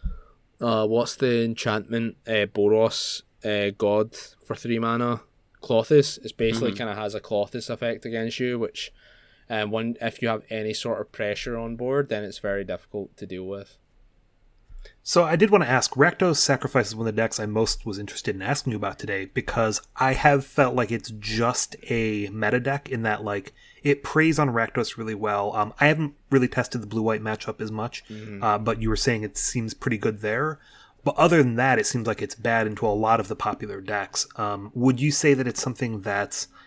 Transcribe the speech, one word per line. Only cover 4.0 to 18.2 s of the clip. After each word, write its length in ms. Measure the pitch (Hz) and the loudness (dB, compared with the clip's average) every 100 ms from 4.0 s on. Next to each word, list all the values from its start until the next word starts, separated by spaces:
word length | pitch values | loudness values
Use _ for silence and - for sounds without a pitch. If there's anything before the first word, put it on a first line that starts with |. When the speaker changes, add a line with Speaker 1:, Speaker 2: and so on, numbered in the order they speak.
| 110 - - - | 0 -6 -14 -14
Speaker 1:
for 100 | - | -12
three 240 | 110 117 117 | -8 -4 -2
mana. 440 | 117 117 120 117 - _ _ _ | 0 0 -2 -4 -8 _ _ _
Klothys. 560 | - 113 - 151 143 - | -2 0 4 4 4 0
It's 100 | - | -8
basically 380 | - 113 113 117 | -2 0 0 -2
Speaker 2:
Mm-hmm. 80 | 101 | -2
Speaker 1:
kinda 160 | 113 | -6
has 200 | 101 104 | -6 -6
a 60 | 104 | -8
Klothys 480 | - 104 101 123 - | -4 -2 -2 -4 -8
effect 340 | 113 120 104 | -4 -4 -4
against 340 | - 113 113 - | -6 -4 -4 -2
you, 180 | 127 120 | -2 -2
which 340 | 110 - - - - - _ _ - | -4 -6 -12 -14 -20 -20 _ _ -6
and 220 | 110 107 | -4 -2
one, 260 | 110 117 117 | -2 -2 -4
if 200 | 113 - | -6 -2
you 80 | 117 | -2
have 140 | 110 - | -2 -4
any 240 | 110 107 | -6 -4
sort 260 | 107 120 101 | -4 -4 -6
of 100 | 104 | -6
pressure 440 | - 104 101 127 117 | -6 -4 -4 -6 -6
on 200 | 113 117 | -6 -6
board, 320 | 123 139 139 | -2 0 0
then 140 | 107 | -4
it's 140 | 104 - | -6 -6
very 260 | 104 98 | -4 -4
difficult 520 | 92 90 - 104 98 - | -4 -8 -8 -10 -10 -12
to 100 | 92 | -12
deal 180 | 92 | -10
with. 320 | 92 98 98 _ _ _ _ _ _ _ _ _ - - - _ | -8 -10 -12 _ _ _ _ _ _ _ _ _ -20 -18 -18 _
Speaker 3:
So 220 | - 175 | 0 2
I 120 | 165 165 | 4 4
did 140 | 202 | 6
wanna 140 | 202 | 6
ask, 280 | 123 127 - | 6 2 2
Rakdos 420 | 127 160 - 180 151 | 4 4 4 2 4
Sacrifice 520 | - 131 135 135 104 | 2 2 2 0 0
is 60 | |
one 140 | 113 113 | -2 -2
of 60 | |
the 60 | 107 | 0
decks 200 | 113 - | 0 -2
I 60 | 107 | -2
most 400 | 107 113 - 113 | 0 0 -2 -6
was 120 | 101 | -8
interested 360 | 101 - | -10 -8